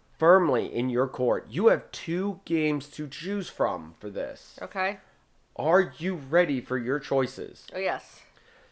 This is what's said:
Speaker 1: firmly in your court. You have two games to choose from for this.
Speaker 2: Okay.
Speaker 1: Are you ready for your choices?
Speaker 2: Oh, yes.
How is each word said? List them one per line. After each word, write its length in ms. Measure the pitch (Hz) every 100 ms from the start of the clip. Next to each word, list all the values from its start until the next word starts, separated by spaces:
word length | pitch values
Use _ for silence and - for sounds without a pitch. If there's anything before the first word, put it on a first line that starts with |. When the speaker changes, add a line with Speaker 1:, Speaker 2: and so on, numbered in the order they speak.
| _ -
Speaker 1:
firmly 480 | 160 185 170 123 95
in 180 | 107 127
your 180 | 120 131
court. 380 | - 123 104 -
You 160 | 127 220
have 220 | 160 -
two 500 | - - 170 202 175
games 420 | - 165 156 147 135
to 180 | - 151
choose 400 | - 170 202 185
from 460 | - 120 92 80 -
for 120 | 107
this. 480 | 98 80 - - -
Speaker 2:
Okay. 360 | 190 196 190 202 - _ _ _ _ -
Speaker 1:
Are 360 | 139 180 170 135
you 160 | 170
ready 460 | 170 135 160 170 131
for 180 | - 131
your 200 | 120 143
choices? 680 | - 135 131 - 76 - -
Speaker 2:
Oh, 40 | 185
yes. 420 | 190 139 - - - _ _ - _